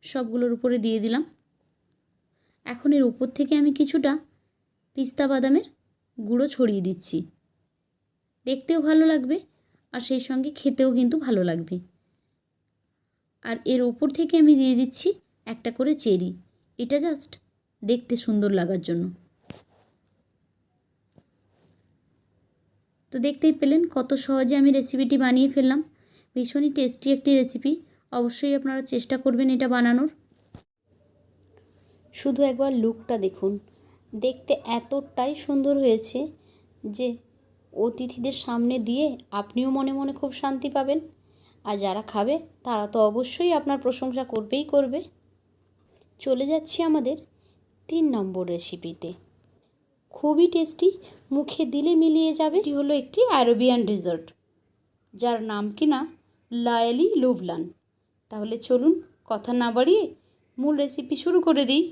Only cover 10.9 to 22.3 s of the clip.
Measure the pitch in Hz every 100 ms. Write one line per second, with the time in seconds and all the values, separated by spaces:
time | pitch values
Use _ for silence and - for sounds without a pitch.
10.9 | 247 247 311 262 208 180 165 165 180 180
11.9 | _ _ _ _ _ _ _ _ _ _
12.9 | _ _ _ _ _ 233 226 - 254 247
13.9 | 240 302 277 330 330 302 285 262 247 262
14.9 | - 349 - _ _ - 233 233 233 262
15.9 | 294 226 185 180 180 _ _ _ _ 240
16.9 | 285 330 294 - - _ _ _ _ 202
17.9 | 240 240 240 - 208 208 196 175 190 175
18.9 | 170 180 175 _ _ _ - _ _ _
19.9 | _ _ _ _ _ _ _ _ _ _
20.9 | _ _ _ _ _ _ _ _ _ _
21.9 | _ _ _ _